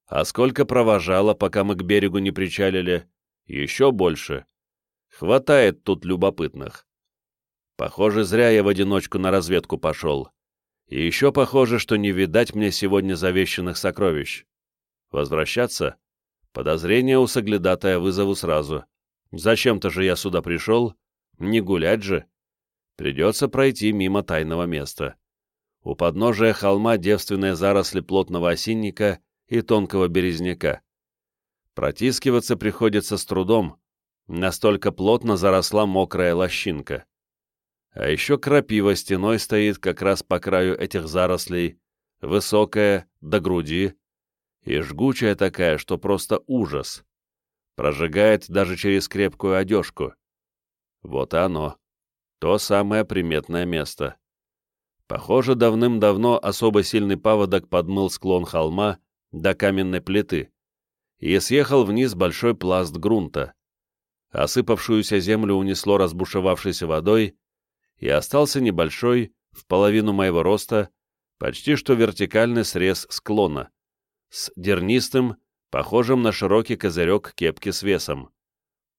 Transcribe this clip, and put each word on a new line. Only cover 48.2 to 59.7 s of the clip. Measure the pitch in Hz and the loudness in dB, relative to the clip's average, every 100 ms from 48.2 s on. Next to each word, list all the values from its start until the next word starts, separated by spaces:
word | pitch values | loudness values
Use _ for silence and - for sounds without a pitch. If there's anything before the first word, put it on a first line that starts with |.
| 107 104 - | 4 4 0
даже | 90 92 87 | -2 -2 -2
через | 101 98 - | 0 0 0
крепкую | 98 95 - 98 95 | -2 -2 -2 0 0
одежку. | 95 104 82 - 67 - _ _ _ _ _ _ _ _ | 2 0 -2 -8 -10 -10 _ _ _ _ _ _ _ _
Вот | 73 67 65 | -8 -6 -2
и | 82 | 0
оно. | 92 80 76 - _ _ _ _ _ _ | 0 -2 -6 -10 _ _ _ _ _ _
То | 80 104 | 0 0
самое | - 101 101 107 104 | 2 0 2 -2 -2
приметное | 95 85 78 76 85 90 | -2 -2 -4 -2 -4 -2
место. | 82 73 - 69 - _ _ _ _ _ _ _ _ - | -4 -6 -6 -8 -8 _ _ _ _ _ _ _ _ -10
Похоже, | - - 123 127 123 | -10 0 0 2 2
давным-давно | 117 113 123 113 104 98 120 120 | 2 4 2 4 4 4 2 2
особо | 101 - 113 104 | -2 0 2 4
сильный | 92 113 101 95 | 2 0 0 0
паводок | 110 107 98 95 - | 2 2 2 0 0
подмыл | 90 85 98 95 | -2 0 0 -2
склон | - 92 90 85 | -2 0 0 0
холма | 82 80 90 104 92 _ _ _ | -2 -2 0 -2 -4 _ _ _
до | - 95 | -4 -2
каменной | 92 101 | 0 0